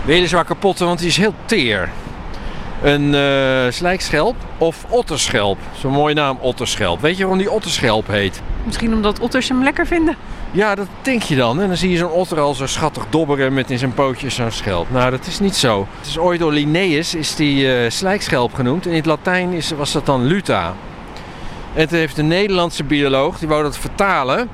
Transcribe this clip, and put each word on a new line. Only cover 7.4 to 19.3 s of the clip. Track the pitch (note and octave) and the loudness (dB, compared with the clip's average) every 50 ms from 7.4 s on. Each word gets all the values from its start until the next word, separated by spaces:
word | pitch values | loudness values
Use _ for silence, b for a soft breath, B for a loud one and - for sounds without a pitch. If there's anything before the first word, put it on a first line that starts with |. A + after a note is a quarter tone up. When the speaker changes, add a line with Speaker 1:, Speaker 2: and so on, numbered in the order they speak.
| G3 F3+ | 2 0
Speaker 1:
otterschelp | F3+ A3 - F3 D3+ - - A#2+ G#2+ A2 G#2 | 0 -2 -2 -2 -2 0 2 2 2 2 0
heet? | - G#2 G2+ G2+ F#2+ - - - - - - - | 0 0 0 0 0 -2 -4 -6 -4 -4 -4 -2
Speaker 2:
Misschien | A3+ - - A#3 A3+ A3+ | -4 -4 -2 0 0 0
omdat | A3 G3+ G#3+ G3 - | 2 2 0 0 0
otters | A3+ A#3+ - B3+ A#3+ - | -4 -2 0 -2 0 0
hem | C4 B3+ | 0 2
lekker | C4 C#4 D4 - E4+ | 2 2 2 0 0
vinden. | - F4 E4+ D#4+ E4 D4+ - - B B B B - | 0 2 2 2 2 0 -2 -8 B B B B -2
Speaker 1:
Ja, | - E3+ G#3 G#3+ G3 | 0 0 2 2 0
dat | G3 G3+ F3+ - - | -2 -4 -8 -10 -6
denk | - C4+ C4 A3+ | -2 0 0 0
je | - - D#3 | 0 0 2
dan. | C3 B2 A2+ A#2+ D#3+ | 2 2 2 2 2
En | G#3 F#3+ | 0 0
dan | F3+ | 0
zie | D#3+ F3 F#3 | 0 0 0
je | F3+ | 2
zo'n | E3 F3 F3 | 2 0 0
otter | D#3 F3 F#3 E3+ F3 D#3 | 0 0 0 0 0 0
al | D3 C#3+ C#3+ | 0 0 0
zo | - C#3 | -2 -4
schattig | B2 - - D#3+ D3+ - - - G#2+ | -4 -2 -2 -2 -2 -2 -4 -6 0
dobberen | B2 D#3 E3 C#3+ C#3+ C3+ C3+ C3 C3+ | 0 0 2 2 2 2 2 2 2
met | C3+ B2+ - | 0 0 0
in | C3 A#2+ | -2 -2
zijn | C3 C3 A#2 | -2 -2 0
pootjes | - C#3 C3+ B2+ - C#3 B2+ - | 2 0 0 0 -2 -6 -6 -4
zo'n | - A#2+ A2+ | -2 -2 -2
schelp. | - - - G#2+ F#2 E2+ E2 G#2 | -2 -4 -2 -2 0 0 0 0
Nou, | B2 B2+ B2+ B2+ | 2 2 2 2
dat | C3 B2+ - | 0 -2 -6
is | - E3 - | -6 -2 0
niet | G3+ G3 - | 0 0 2
zo. | - - B2+ G#2+ G2 G2 F#2+ - - | 2 2 2 2 2 -2 -4 -8 -14
Het | - - | -10 -8
is | D3 D#3+ | -4 0
ooit | E3+ F3+ F3 E3+ | 2 2 2 2
door | E3+ D#3 | 2 2
Linnaeus | D3 D3 D3 D3+ D3+ F3 G3 F#3 D3+ C#3+ E3 - - | 2 2 2 2 2 2 2 2 2 0 0 -2 -4
is | E3 D3 - - | -4 -4 -4 -2
die, | - D#3 D3 C#3 C#3 C3+ C3 B2+ | 0 2 2 4 4 4 4 4
eh, | B2 A#2+ A#2 | 2 2 0
slijkschelp | - - F#3+ F#3 G3 G3+ - - E3 C3 B2 A#2 - | 0 -2 0 0 0 0 0 0 0 0 0 0 0
genoemd. | B2+ B2+ B2 C#3 F3+ F3+ | -2 0 0 0 0 -2
En | F3+ | 0
in | E3 | -2
het | D#3+ D3 | 0 2
Latijn | D#3+ D3+ D3+ - F#3+ | 0 0 0 0 0